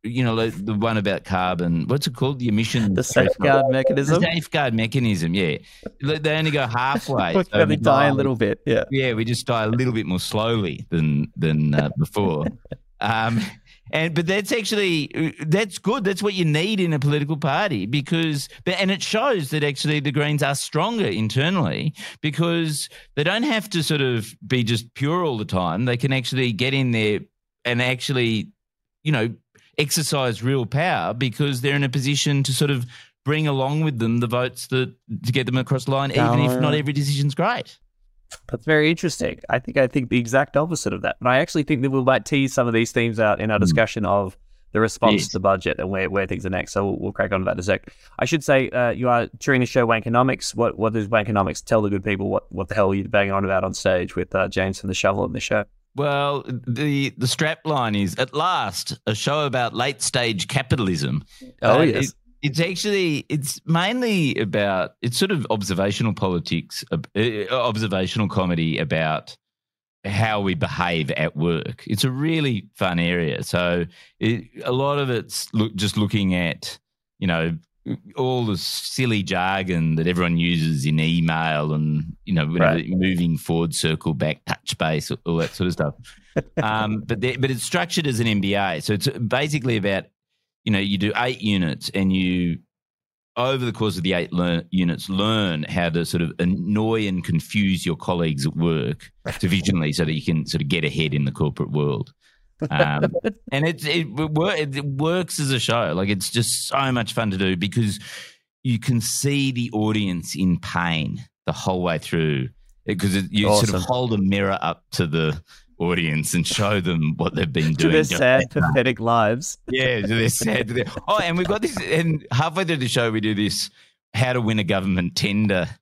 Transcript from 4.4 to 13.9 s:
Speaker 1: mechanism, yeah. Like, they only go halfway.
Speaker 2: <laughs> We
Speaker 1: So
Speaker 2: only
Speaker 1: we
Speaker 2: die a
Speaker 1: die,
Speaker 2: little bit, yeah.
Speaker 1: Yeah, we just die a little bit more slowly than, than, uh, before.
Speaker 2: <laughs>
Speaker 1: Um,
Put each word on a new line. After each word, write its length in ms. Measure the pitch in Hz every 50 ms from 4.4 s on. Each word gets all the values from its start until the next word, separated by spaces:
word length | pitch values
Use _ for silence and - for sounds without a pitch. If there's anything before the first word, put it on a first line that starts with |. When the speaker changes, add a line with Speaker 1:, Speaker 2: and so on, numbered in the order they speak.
| 151 - - 160 143 127 113
Speaker 1:
mechanism, 600 | 113 113 110 117 135 123 113 104 87 80 82 85
yeah. 240 | 101 95 80 71 - - - - - - - - -
Like, 220 | 135 139 156 156 147
they 140 | 156 151
only 160 | 156 160 156 147
go 140 | 151 135 117
halfway. 680 | 113 120 123 135 139 - - - 139 117 95 85 85
Speaker 2:
<laughs> 20 |
We 60 | 196 175
Speaker 1:
So 80 | - -
Speaker 2:
only 220 | 104 160 - 113
Speaker 1:
we 60 | - 113
Speaker 2:
die 220 | 143 135 135 143
a 40 | 143
Speaker 1:
die, 40 | 135
Speaker 2:
little 220 | 135 139 135 131
bit, 240 | 113 113 101 98 - _
yeah. 200 | 147 120 113 - - 135
Speaker 1:
Yeah, 220 | 135 131 127 117
we 100 | 110 113
just 200 | 113 123 117 -
die 200 | - 123 117 110
a 40 | 107
little 240 | 113 123 131 123 107
bit 140 | 110 101
more 140 | 76 92 90
slowly 680 | - - - 107 107 113 117 110 101 85 71 - - -
than, 420 | - 82 78 76 73 71 76 - -
than, 380 | - 80 80 78 76 76 76 71
uh, 160 | 73 71 73 - -
before. 480 | - - - 104 101 95 80 76 82 82
Speaker 2:
<laughs> 60 | - - - - - - _ _ _ _
Speaker 1:
Um, 400 | 104 104 113 110 113 117 117 113 95 95 - - _ - - _ _ -